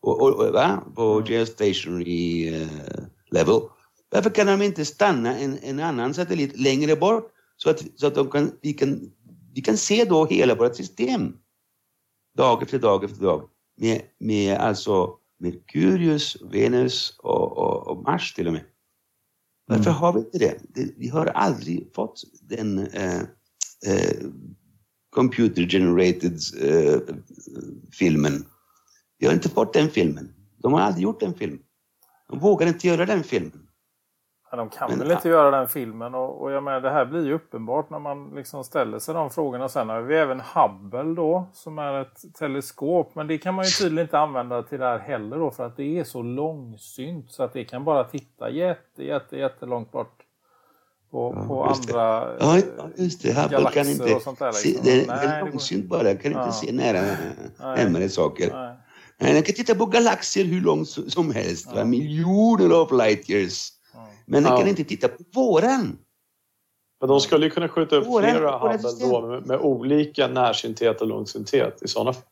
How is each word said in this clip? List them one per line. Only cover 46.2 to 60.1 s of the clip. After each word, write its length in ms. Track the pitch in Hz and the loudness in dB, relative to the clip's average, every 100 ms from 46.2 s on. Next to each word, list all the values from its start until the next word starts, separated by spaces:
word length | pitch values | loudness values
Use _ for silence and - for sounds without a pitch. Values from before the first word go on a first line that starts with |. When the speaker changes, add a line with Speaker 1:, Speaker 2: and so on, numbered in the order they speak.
Speaker 2:
långsynt 1120 | 120 123 156 156 123 107 - - 135 170 120 | -8 -6 -6 -8 -14 -18 -20 -14 -12 -12 -14
så 120 | - | -6
att 100 | 127 | -6
det 100 | 131 113 | -6 -10
kan 180 | 123 | -8
bara 200 | 143 147 | -2 0
titta 460 | 120 147 - _ 120 | 0 -6 -14 _ -8
jätte, 540 | 135 180 165 _ - | -4 -4 -4 _ -12
jätte, 340 | 139 143 - 135 | -6 -6 -6 -6
jättelångt 540 | 135 - 120 120 113 | -6 -6 -8 -8 -8
bort 260 | 135 117 _ _ _ _ _ _ _ _ _ _ | -10 -10 _ _ _ _ _ _ _ _ _ _
på, 220 | 127 120 - | -8 -6 -6
Speaker 1:
Ja, 120 | 104 | -6
Speaker 2:
på 180 | 135 139 | 0 0
Speaker 1:
just 180 | 135 123 | 0 0
det. 60 | 120 | 0
Speaker 2:
andra, 340 | 113 110 120 - | 2 0 -4 0
Speaker 1:
Ja, 180 | 143 175 | 4 4
Speaker 2:
eh, 60 | 196 - | 4 -4
Speaker 1:
ja, 120 | 160 - | -14 -4
just 280 | 180 - | -4 -2
det. 40 | - | -2
Hubble 80 | 123 147 | 0 2
kan 140 | 143 | 4
Speaker 2:
galaxer 280 | 131 143 143 | 4 2 0
Speaker 1:
inte 240 | 143 123 - | 0 2 0
Speaker 2:
och 60 | |
sånt 180 | - 131 | 0 -6
där, 120 | 135 | -4
Speaker 1:
se, 160 | 110 107 | -2 0
Speaker 2:
liksom. 180 | 113 127 | 2 4
Speaker 1:
det 60 | 127 | 4
är, 40 | 131 | 4
Speaker 2:
Nej, 100 | 123 | -2
Speaker 1:
det 40 | 143 | -2
är 80 | 151 | -2
Speaker 2:
det 60 | |
går 80 | 151 | -4
Speaker 1:
långsynt 360 | 143 - 175 92 | -6 -4 -4 -2
bara. 140 | - | 0
Den 140 | 110 98 | 2 0
kan 140 | 143 | -2
inte 120 | 135 123 | -2 -2
Speaker 2:
Ja. 60 | |
Speaker 1:
se 200 | 113 - | -4 -4
nära, 300 | 120 127 95 | -2 0 0
Speaker 2:
Nej. 840 | 98 90 82 - - - - 127 113 | 0 -4 -6 -10 -16 -12 -6 0 0
Speaker 1:
närmare 240 | 85 95 | 2 0
saker. 400 | 92 78 - - | 0 0 0 -4
Speaker 2:
Nej. 220 | - 123 123 _ - - _ | -4 -12 -16 _ -20 -20 _
Speaker 1:
Nej, 140 | 139 | 2
den 100 | 151 | 4
kan 120 | 156 202 | 2 -2
titta 200 | 240 202 | 0 2
på 100 | 220 | 4
galaxer 580 | 226 233 | 4 4